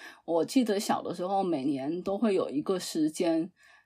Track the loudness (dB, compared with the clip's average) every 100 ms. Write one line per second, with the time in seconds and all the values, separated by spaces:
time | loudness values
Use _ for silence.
0 | -20 -14 -2 0 2 2 2 2 0 -2
1 | -2 -4 -2 0 0 0 0 -2 -2 -4
2 | -4 0 2 2 0 -2 -2 -2 -2 0
3 | 0 2 2 2 0 _ -20 -20